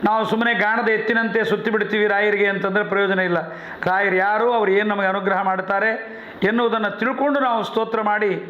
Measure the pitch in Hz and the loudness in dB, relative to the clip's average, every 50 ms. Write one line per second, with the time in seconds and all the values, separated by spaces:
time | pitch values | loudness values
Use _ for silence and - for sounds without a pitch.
0 | - 208 214 220 220 - 226 220 233 233 233 - 214 208 220 233 233 220 220 214 | 2 2 2 2 0 0 0 0 2 0 2 2 0 0 0 0 0 0 0 0
1 | 220 - 233 226 226 226 190 226 220 - 202 202 - 226 214 220 202 - 214 214 | 0 0 0 0 0 0 0 0 0 0 0 -2 -2 0 0 0 -2 0 0 0
2 | 208 208 202 202 208 208 208 202 202 202 196 190 175 196 190 208 208 - 196 196 | 2 2 2 2 2 2 2 2 2 2 0 0 -2 -2 0 0 0 0 0 0
3 | 202 196 196 185 185 180 175 170 160 - - - - - - - - 180 185 190 | 2 2 2 0 0 0 0 -2 -2 -4 -10 -14 -14 -14 -12 -4 -2 0 0 2
4 | 202 202 185 185 185 202 208 214 226 240 240 233 214 196 190 196 214 208 208 202 | 2 2 2 2 2 2 2 2 2 2 2 2 2 4 2 2 2 0 0 0
5 | 196 190 190 202 196 190 196 185 196 190 190 185 185 185 202 196 208 220 226 226 | 0 0 0 0 0 0 0 0 0 0 0 -2 0 0 0 2 2 0 0 -2
6 | - - - - - - - - - 190 220 233 240 233 214 226 214 202 196 - | -6 -12 -14 -14 -16 -16 -10 -2 0 0 2 2 2 2 0 0 -2 -2 -2 -2
7 | 220 247 269 262 269 285 285 285 277 254 233 226 202 - - 220 226 220 220 220 | -2 -2 -2 0 0 0 0 2 0 0 0 0 -2 -2 -2 -2 -2 0 -2 -2
8 | 220 214 208 214 214 208 180 165 180 - | 0 0 0 2 0 0 0 -2 -6 -10